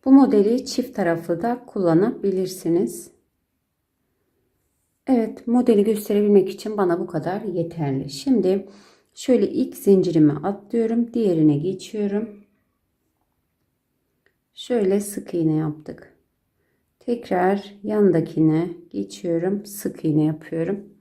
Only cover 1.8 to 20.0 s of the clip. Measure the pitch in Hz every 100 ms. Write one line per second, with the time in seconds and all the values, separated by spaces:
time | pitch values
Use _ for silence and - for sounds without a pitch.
1.8 | 180 165 214 - 202 185 185 - 170 170
2.8 | 226 - - _ _ _ _ _ _ _
3.8 | _ _ _ _ _ _ _ _ _ _
4.8 | _ _ - 247 220 - - 247 247 208
5.8 | 208 208 - 208 208 202 185 - 214 208
6.8 | 185 170 170 156 151 196 220 175 165 165
7.8 | 143 135 - - 277 240 185 196 196 -
8.8 | _ _ _ - - 240 196 - 262 -
9.8 | - 190 170 160 151 143 185 202 - 233
10.8 | 220 233 233 233 214 165 151 143 170 190
11.8 | - 214 202 202 226 - _ _ _ _
12.8 | _ _ _ _ _ _ _ _ _ _
13.8 | _ _ _ _ _ _ _ - - 240
14.8 | 190 196 208 - - 170 160 156 156 151
15.8 | - - - _ _ _ _ _ _ _
16.8 | _ _ - 233 - 185 180 202 - -
17.8 | 208 214 202 165 160 - 160 156 175 -
18.8 | - 202 - - 180 165 180 202 - -
19.8 | - -